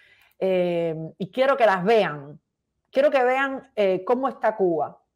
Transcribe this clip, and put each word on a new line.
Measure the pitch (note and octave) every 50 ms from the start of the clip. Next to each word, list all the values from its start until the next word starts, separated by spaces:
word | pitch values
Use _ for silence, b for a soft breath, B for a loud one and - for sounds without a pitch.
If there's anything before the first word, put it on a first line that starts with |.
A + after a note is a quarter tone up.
| b b b b b b b b
eh, | F#3 F#3+ F#3 F3+ F3+ F3 F3 E3+ E3+ E3 D#3+ D#3+ D#3+ D#3+ - _
y | G3 F3+
quiero | - B3+ B3+ C4+ C#4 -
que | A#3+
las | G#3 F#3+ F#3 F3
vean. | G3 A#3 A3 F#3+ D#3+ D3 D3 C#3 C#3+ D3 - _ _ _ _ _ _ _ _ _ _
Quiero | _ C4 C4+ D4+
que | C4+ C4+ B3
vean, | B3 B3+ C4 C#4 C#4 C4+ C4 - - _
eh, | - G#3 F#3+ F#3+ F3+ F#3
cómo | - B3 B3 C4 C4
está | - - - A3 A3
Cuba, | A3 G3 F3+ E3 D3+ C#3+ C3+ - - _ _ _